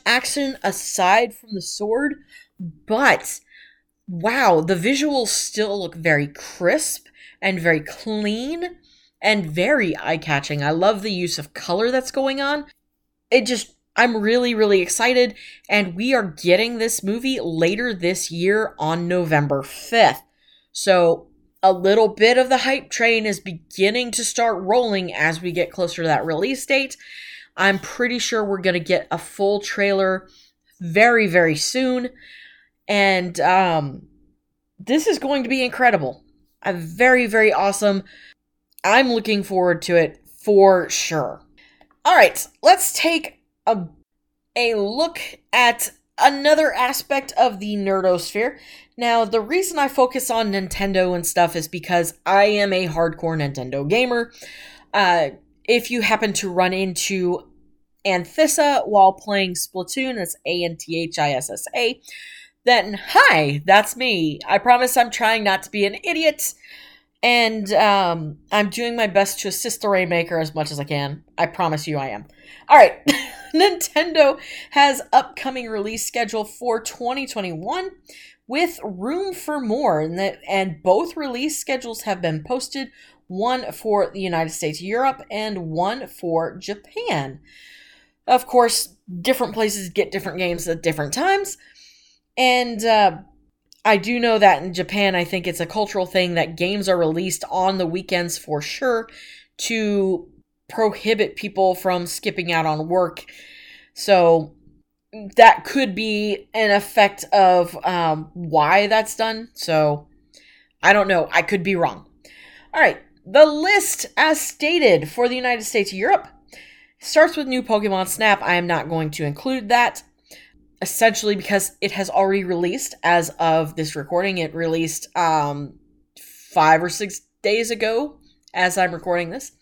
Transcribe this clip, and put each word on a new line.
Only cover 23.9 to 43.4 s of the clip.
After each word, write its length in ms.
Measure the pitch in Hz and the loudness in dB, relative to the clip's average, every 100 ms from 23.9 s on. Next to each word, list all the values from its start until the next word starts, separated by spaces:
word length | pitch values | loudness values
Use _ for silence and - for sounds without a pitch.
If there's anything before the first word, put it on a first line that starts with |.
| 240 240 | 0 -4
to 120 | 226 | -6
start 380 | 233 - 233 185 | -4 -2 0 0
rolling 500 | 190 240 233 196 180 | 0 0 0 -2 -4
as 300 | 95 156 160 | -2 -2 -2
we 100 | 180 | -6
get 180 | 170 - | -4 -4
closer 300 | - 170 - | -4 -6 -4
to 80 | 165 | 0
that 160 | 143 | 0
release 400 | 156 156 214 262 | 0 -4 -2 -4
date. 320 | - 277 269 - - - - - - | -2 -2 -2 -10 -20 -20 -20 -20 -14
I'm 240 | - 190 190 | -2 0 0
pretty 400 | - - 240 240 | -6 -4 -4 -2
sure 240 | - 226 | -4 -2
we're 200 | 208 196 | -2 -2
gonna 160 | 180 175 | 0 -2
get 280 | 165 180 - | 0 -2 -2
a 80 | 165 | -8
full 420 | - - 196 202 | -8 -2 0 0
trailer 640 | 202 - 202 196 190 190 - _ _ _ _ - | -4 -2 0 2 0 -2 -8 _ _ _ _ -12
very, 460 | 170 180 233 233 202 | -2 4 4 4 4
very 300 | 175 165 151 | 4 2 0
soon. 520 | - 254 262 254 247 - - - - _ _ _ - | -4 -2 -2 -2 -6 -12 -20 -20 -20 _ _ _ -2
And, 500 | 202 196 185 180 175 | 2 2 2 -2 0
um, 680 | 151 185 185 160 143 131 - _ _ _ _ _ _ - | 2 4 4 0 -2 -10 -20 _ _ _ _ _ _ -12
this 280 | 190 294 427 | -2 0 2
is 120 | 302 | -2
going 240 | 269 277 | -2 -2
to 80 | 233 | -2
be 120 | 262 | -2
incredible. 640 | 247 - 247 190 131 - _ _ _ _ | -2 2 2 2 -4 -10 _ _ _ _
A 100 | - | -6
very, 540 | 175 165 175 247 254 233 | -6 -6 2 4 4 2
very 260 | 220 214 | 2 2
awesome. 520 | 147 196 196 208 196 - - - _ _ _ _ - | 2 0 0 0 0 -6 -20 -20 _ _ _ _ -4
I'm 300 | 190 226 262 | 2 4 4
looking 300 | 233 214 208 | 0 0 -2
forward 400 | 196 190 180 170 | -2 0 0 0
to 140 | - 170 | 2 2
it 220 | 160 - _ - | 2 -4 _ -8
for 460 | - 202 196 185 165 | 4 8 8 6 2
sure. 540 | - - 160 120 - _ _ _ _ _ _ - | -4 -4 -4 -4 -8 _ _ _ _ _ _ 4
All 100 | 349 | 6
right, 320 | 202 - - - | 6 4 -12 2
let's 320 | 294 381 - | 4 6 2
take 480 | - 330 330 - _ | -2 0 -2 -4 _